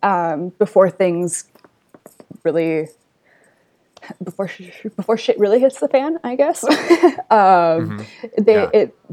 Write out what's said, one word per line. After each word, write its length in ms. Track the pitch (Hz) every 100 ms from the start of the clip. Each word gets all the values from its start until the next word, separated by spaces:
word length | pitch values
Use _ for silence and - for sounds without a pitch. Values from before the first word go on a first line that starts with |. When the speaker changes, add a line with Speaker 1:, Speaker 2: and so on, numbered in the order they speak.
Speaker 1:
um, 460 | 202 180 170 151 180 -
before 300 | 208 190 185
things 560 | - 185 170 180 - - _ _ _ _ _ _ _ - -
really, 440 | 170 156 165 160 156 _ _ _ _ _ _ _ _ _ _ _ - -
before 240 | 180 - 190
sh-, 400 | - 180 - 214 -
before 220 | 190 220
shit 200 | - -
really 200 | 202 233
hits 200 | 262 -
the 80 | 285
fan, 300 | 269 285 330
I 120 | 247 262
guess. 280 | 285 339
<laughs> 100 | 240 302 - 339 349 - -
Um, 680 | 220 190 180 170 165 165 208
Speaker 2:
Mm-hmm. 440 | - - 233 -
Speaker 1:
they, 100 | 208 214
Speaker 2:
Yeah. 140 | 196
Speaker 1:
it 220 | 214 202 _ -